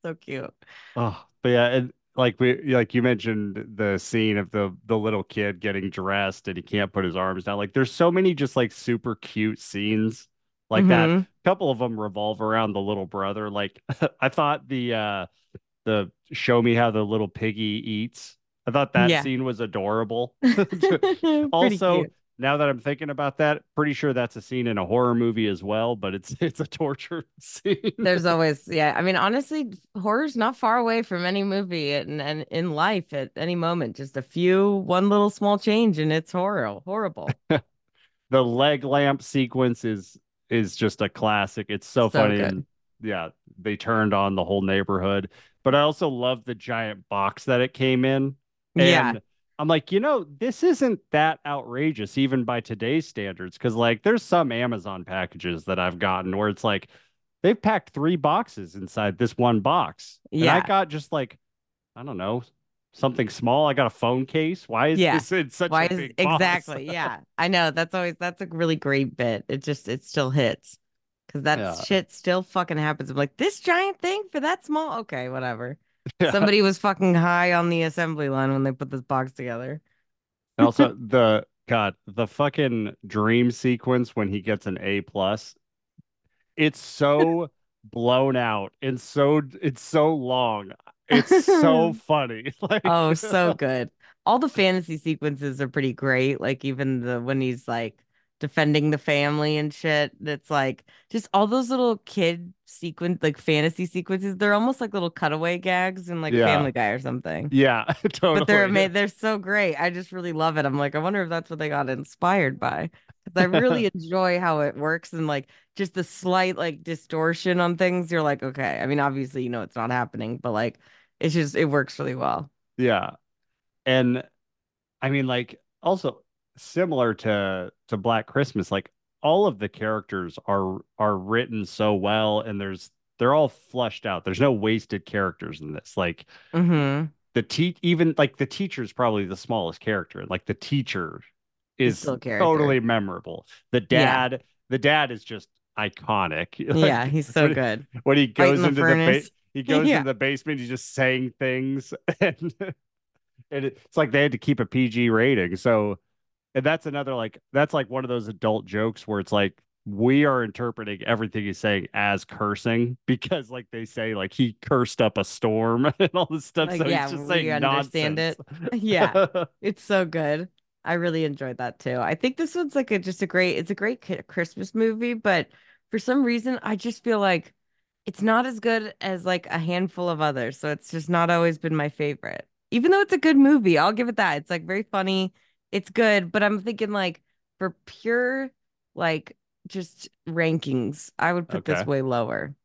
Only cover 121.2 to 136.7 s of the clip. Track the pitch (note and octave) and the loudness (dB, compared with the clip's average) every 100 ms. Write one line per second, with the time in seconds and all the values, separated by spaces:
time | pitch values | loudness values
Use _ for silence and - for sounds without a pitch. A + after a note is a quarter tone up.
121.2 | D#3+ D#3+ D3 - D#3 C#3+ C3+ - C#3 B2+ | -2 0 -2 0 2 2 -2 -4 -8 -4
122.2 | - - C#3+ _ _ - B2+ G#2 F#2+ - | -2 -2 -6 _ _ -2 2 2 -2 -10
123.2 | _ _ _ _ _ _ - C3 B2+ B2+ | _ _ _ _ _ _ 0 2 2 0
124.2 | - _ _ _ _ _ _ _ C3+ C#3 | -6 _ _ _ _ _ _ _ -2 -2
125.2 | C3 B2 A#2+ - _ _ E3 F#3 D3+ - | 0 -2 -4 -12 _ _ -2 -2 -2 -8
126.2 | _ _ _ _ - - F#3 C#3+ A#2+ G#2 | _ _ _ _ -10 -2 0 2 0 0
127.2 | A2+ G#2 G2 F#2+ F2+ _ _ A2 G#2 A2+ | -2 0 0 -4 -8 _ _ -4 0 0
128.2 | G#2+ - C#3 - F2+ G2 - _ _ _ | 0 -2 -2 -2 -2 -4 -4 _ _ _
129.2 | D3 E3+ G3+ G#2 G2+ - A2 A2 - G2 | 2 4 2 0 -8 -6 -4 -4 -4 -6
130.2 | F2 - - G2 F#2+ F#2+ - _ G#2+ G2+ | -6 -10 -2 0 0 -4 -12 _ 0 0
131.2 | F#2 A2+ B2 A2 G2 - G#2+ G#2 G2+ G#2+ | -2 -2 -2 -6 -8 -2 0 2 0 0
132.2 | G#2+ G#2+ A2+ G2+ G2 F#2 - _ _ _ | 2 0 -2 -8 -8 -10 -14 _ _ _
133.2 | A#2+ D3 C#3+ - _ B2+ A#2+ - A2 F#2 | 2 4 2 0 _ -4 -4 -4 -6 -6
134.2 | F2+ F#2 C#3 A#2+ G#2+ A2+ - G2+ - G#2 | -4 2 2 2 2 0 -2 -10 -6 -2
135.2 | F#2+ - D#2 D2+ D2+ D2+ - - F2+ E2 | -2 -4 -12 -12 -12 -12 -10 -2 -2 -4
136.2 | - - _ E3 F3 | -14 -20 _ 0 4